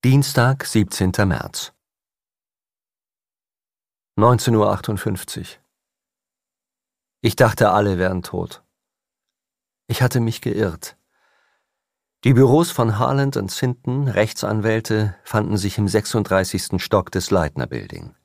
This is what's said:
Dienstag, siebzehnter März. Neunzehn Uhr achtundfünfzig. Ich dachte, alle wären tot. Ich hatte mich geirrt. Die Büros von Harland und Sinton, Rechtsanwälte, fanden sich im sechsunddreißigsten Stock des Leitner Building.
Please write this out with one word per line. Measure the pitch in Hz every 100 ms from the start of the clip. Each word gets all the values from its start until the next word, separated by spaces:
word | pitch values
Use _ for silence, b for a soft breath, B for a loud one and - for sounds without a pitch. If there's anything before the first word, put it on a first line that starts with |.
Dienstag, | 127 135 143 - 123 135 -
siebzehnter | 110 98 - 92 92 98
März. | 73 - - - _ _ _ _ _ _ _ _ _ _ _ _ _ _ _ _ _ _ _ _ _ _ _ _ -
Neunzehn | 110 123 - 113
Uhr | 104
achtundfünfzig. | 101 - 101 - 92 - - 87 - _ _ _ _ _ _ _ _ _ _ _ _ _ _ _ _
Ich | 120 -
dachte, | 117 98 107
alle | 98 104 90
wären | 92 92
tot. | 87 90 90 - _ _ _ _ _ _ _ _ _ _ _ _ _
Ich | -
hatte | 127 127
mich | 117 -
geirrt. | - 104 104 80 - _ _ _ _ _ _ _ _ _ _ _ _ _
Die | 120
Büros | 120 127 143 165
von | - 117 104
Harland | 123 139 139 131
und | 101
Sinton, | - 127 123 - 127 139
Rechtsanwälte, | 104 107 - 104 107 107 113 110 107 104 90
fanden | - 113 104 104
sich | 98 -
im | 101
sechsunddreißigsten | 104 - 110 101 95 92 92 - 92
Stock | - 104 90
des | 95 -
Leitner | 98 78 - 62
Building. | 62 50 50 - _